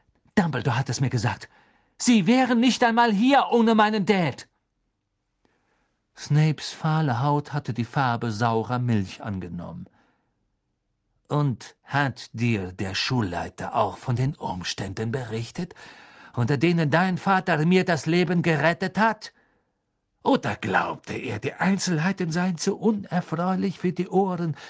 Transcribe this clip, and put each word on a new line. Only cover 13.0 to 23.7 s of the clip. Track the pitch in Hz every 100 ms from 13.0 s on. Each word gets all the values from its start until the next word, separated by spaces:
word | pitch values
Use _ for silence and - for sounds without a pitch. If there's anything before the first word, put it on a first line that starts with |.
| - 127 101 87 87 - - 135
auch | - -
von | - 123
den | 131 175
Umständen | - 90 87 - 95 90 113
berichtet, | 131 113 113 117 - 175 - - - - - -
unter | - 120 139
denen | 165 170 156
dein | 160 190 175
Vater | - 190 185 156 160
mir | 185 180
das | 170 -
Leben | 175 180 175
gerettet | 170 156 156 170 190 -
hat? | 226 208 - - _ _ _ _ _ _ _ _
Oder | - 170 117 101
glaubte | - 90 87 - -
er, | - 127 107
die | 139
Einzelheiten | - 180 190 - 160 175 196 175
seien | 165 180 170
zu | - 208
unerfreulich | 196 208 - 175 - 160 180 185 190